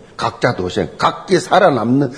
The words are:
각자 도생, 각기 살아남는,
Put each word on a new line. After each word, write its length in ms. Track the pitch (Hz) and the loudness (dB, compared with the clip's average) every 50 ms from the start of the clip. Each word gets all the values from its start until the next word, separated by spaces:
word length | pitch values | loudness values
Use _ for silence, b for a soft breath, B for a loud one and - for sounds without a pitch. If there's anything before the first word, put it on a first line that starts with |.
| - - - | -20 -18 -8
각자 400 | - - 113 - - - 127 - | -6 -6 -6 -4 -2 -2 -2 -2
도생, 320 | - 90 90 - 107 87 - - | -2 -6 -4 -4 -4 -6 -6 -4
각기 420 | - - 165 - - - - 185 165 | -2 -2 -2 -2 -4 -2 0 0 0
살아남는, 720 | - - - 185 202 170 143 117 107 117 127 139 143 B B | 2 2 4 4 4 4 2 2 0 0 0 0 0 B B